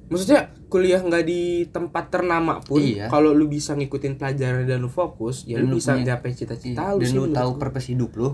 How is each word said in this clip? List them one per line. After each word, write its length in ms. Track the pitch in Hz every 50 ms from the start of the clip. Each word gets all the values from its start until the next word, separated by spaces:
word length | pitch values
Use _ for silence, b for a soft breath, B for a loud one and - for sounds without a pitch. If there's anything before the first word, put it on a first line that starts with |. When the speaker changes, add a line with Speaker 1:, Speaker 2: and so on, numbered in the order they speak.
| -
Speaker 1:
maksudnya 440 | - 165 180 190 220 285 269 - - - - -
kuliah 320 | - - 180 185 185 180 190
nggak 260 | 185 175 170 170 160
di 180 | 160 175 175 175 175 175 175 175
tempat 440 | - - 170 170 160 - 170 170 -
ternama 500 | - 180 175 180 170 165 165 160 143 -
pun, 180 | - - 139 151
Speaker 2:
Iya. 280 | 147 135 110 101 104
Speaker 1:
kalau 260 | 117 151 147 151 156 147
lu 140 | 147 156
bisa 260 | 151 147 147 143 - 151
ngikutin 420 | 143 143 139 143 139 135 139 135
pelajaran 480 | 131 143 135 135 143 131 127 127 127 127
dan 140 | 127 127 127
lu 80 | 123
fokus, 560 | 123 127 175 175 160 - - 113 117 131 127 -
ya 120 | - 117
Speaker 2:
Dan 80 | 117 120
Speaker 1:
lu 80 | 127 131
Speaker 2:
lu 40 | 113
Speaker 1:
bisa 160 | 110 - 135
Speaker 2:
punya, 180 | 131 123 127 123
Speaker 1:
nyampe 160 | 120 - 123
cita-cita 520 | 123 - 127 117 120 117 - 127 123 131 165
Speaker 2:
iya, 80 | 196 202
Speaker 1:
lu 60 | 196
Speaker 2:
dan 80 | -
Speaker 1:
sih 80 | 123 131
Speaker 2:
lu 60 | 131 135
Speaker 1:
menurut 100 | 143 151
Speaker 2:
tahu 180 | - 123 127
Speaker 1:
gua. 80 | 131 139
Speaker 2:
purpose 280 | 135 123 127 135 123 -
hidup 220 | 123 127 120 110 -
lu. 160 | 104 120 135